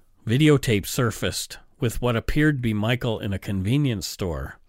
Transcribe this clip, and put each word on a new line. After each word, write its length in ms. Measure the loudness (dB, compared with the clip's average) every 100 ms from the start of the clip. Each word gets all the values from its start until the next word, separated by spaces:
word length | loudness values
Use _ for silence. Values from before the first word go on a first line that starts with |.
| _ _ -2
videotape 600 | 4 6 4 4 0 0
surfaced 720 | -2 -2 -2 -4 -4 -8 -12 -18 -4
with 200 | -4 -2
what 140 | 0 0
appeared 420 | 0 2 2 2
to 40 |
be 120 | 0
Michael 440 | 0 0 0 0 -4
in 120 | -4
a 60 | -4
convenience 680 | -4 -2 0 2 2 -2 -6
store 520 | -6 -4 -4 -8 -12